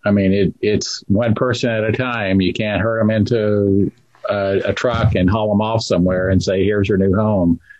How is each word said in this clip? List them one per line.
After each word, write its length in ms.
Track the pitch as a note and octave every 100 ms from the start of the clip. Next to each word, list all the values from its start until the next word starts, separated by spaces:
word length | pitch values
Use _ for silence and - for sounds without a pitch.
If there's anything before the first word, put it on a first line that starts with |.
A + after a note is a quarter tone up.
I 60 | G#2
mean, 220 | G2+ F#2+
it, 220 | G2+ F2+ -
it's 440 | G#2 G2+ - - -
one 260 | G2+ A#2+
person 360 | A2 B2+ A2+ B2
at 140 | A2
a 80 | A2
time. 480 | A#2 B2+ A#2 F#2+ G2
You 120 | F2+
can't 280 | - G#2+ G2
herd 200 | A2+ A2+
'em 100 | G#2+
into 840 | A2 G2+ A#2 G#2+ G#2 G2+ G2 G2 - _ _ -
a, 320 | G2+ G2 G2
a 80 | G2+
truck 420 | G2+ B2+ A2+ A#2
and 140 | G2 F#2
haul 240 | A2 G#2+
'em 80 | G#2
off 220 | G#2+ A2+
somewhere 480 | - F#2 F2+ F#2 F#2
and 120 | F#2
say, 220 | F#2+ F#2+
"Here's 240 | G2 G#2 G2
your 100 | G2
new 160 | G2
home." 460 | F#2+ G#2+ G2+ E2+ E2+ -